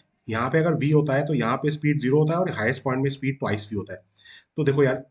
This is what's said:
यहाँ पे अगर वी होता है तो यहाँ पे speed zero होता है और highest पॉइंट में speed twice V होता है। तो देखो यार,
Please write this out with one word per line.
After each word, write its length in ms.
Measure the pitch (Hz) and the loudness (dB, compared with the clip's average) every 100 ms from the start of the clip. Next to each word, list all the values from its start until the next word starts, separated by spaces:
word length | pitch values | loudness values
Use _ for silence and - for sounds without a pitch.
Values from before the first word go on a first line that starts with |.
| _ _ - | _ _ -6
यहाँ 220 | 110 123 | -4 0
पे 80 | 160 | 0
अगर 160 | 165 | 2
वी 160 | 139 139 | 0 2
होता 240 | 151 151 | 2 4
है 120 | 135 156 | 0 0
तो 80 | |
यहाँ 220 | 143 113 135 | 0 0 0
पे 140 | 147 | -2
speed 300 | 151 147 143 | -2 0 0
zero 180 | 123 147 | 2 2
होता 140 | 156 | 2
है 60 | 165 | 0
और 120 | 185 | -2
highest 320 | 107 110 131 | -2 -2 -2
पॉइंट 200 | 135 127 | -2 -2
में 80 | 139 | -2
speed 280 | 135 135 135 | -2 -4 -4
twice 300 | 107 104 - | -4 -4 -4
V 40 | 101 | -8
होता 180 | 92 | -8
है। 60 | 92 _ _ - - _ - | -12 _ _ -20 -20 _ -2
तो 80 | |
देखो 180 | 139 135 | 0 4
यार, 200 | 135 135 - | 2 2 -6